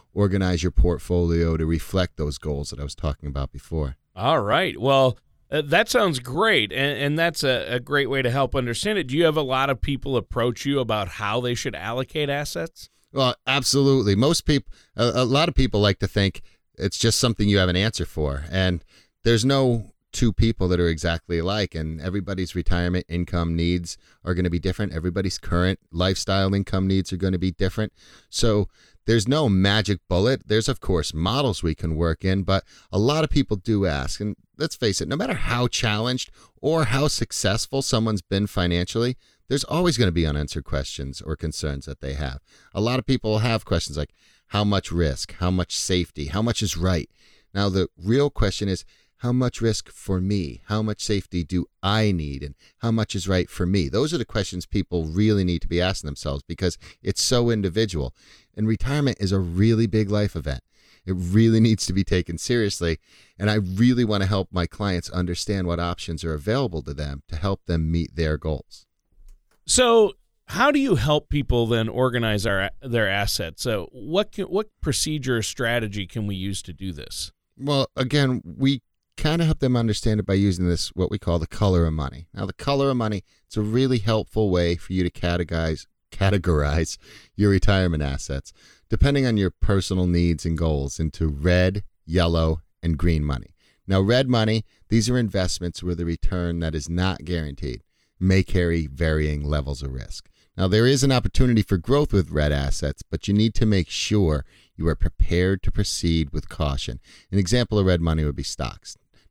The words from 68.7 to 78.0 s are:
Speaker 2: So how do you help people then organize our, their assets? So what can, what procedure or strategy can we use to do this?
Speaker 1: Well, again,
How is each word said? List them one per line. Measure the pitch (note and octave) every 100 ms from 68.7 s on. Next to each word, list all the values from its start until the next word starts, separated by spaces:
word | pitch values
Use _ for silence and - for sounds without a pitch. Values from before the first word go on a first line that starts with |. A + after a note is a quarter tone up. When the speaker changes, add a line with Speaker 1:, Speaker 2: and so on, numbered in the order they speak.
| - _ _ _ _ - - _ _
Speaker 2:
So | - - B3 A#3 G#3 - _ _ -
how | F3 C#4
do | C#4+
you | C4+ C#3+
help | C3+ D3+ -
people | D3 - B2 A2+
then | A#2 A2+
organize | - B2+ B2 A2+ G#2
our, | A2 G2 G2 -
their | C3 A#2 G2+
assets? | G2 G2+ - E2 -
So | B2+ G#2 E2+
what | B2+ B2 F3+ G#3
can, | - -
what | G3 G#3 _
procedure | F#3 - D#3 D3+ B2+ A#2
or |
strategy | - - A#2 A#2+ G#2+ G2+ F#2
can | A2+ G#2
we |
use | F#2+ G2 F#2
to | -
do | D2+ F#2+
this? | C#2+ - - - - _ -
Speaker 1:
Well, | C#3 C#3 -
again, | C#3